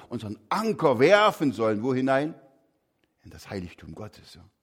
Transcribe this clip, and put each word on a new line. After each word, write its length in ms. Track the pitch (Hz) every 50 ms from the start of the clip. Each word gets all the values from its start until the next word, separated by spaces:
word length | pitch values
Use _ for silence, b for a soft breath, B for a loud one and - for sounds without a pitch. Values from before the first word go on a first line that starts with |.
| B B
Unseren 300 | - 117 110 101 107 - _ -
Anker 480 | - 196 220 226 202 - 165 147 127 110
werfen 540 | 131 165 202 208 214 214 - - 160 139 107
sollen. 300 | 107 113 110 110 104 113
Wo 120 | 135 127
hinein? 400 | 127 131 135 135 135 147 156 175 - - - _ _ _ _ _ _ _ _ _ _ _ _ _ _ -
In 80 | -
das 200 | 82 82 - -
Heiligtum 440 | 104 98 90 85 - - - - 80
Gottes, 400 | - 107 107 - - - - -
ja? 100 | 85 90 98 _ _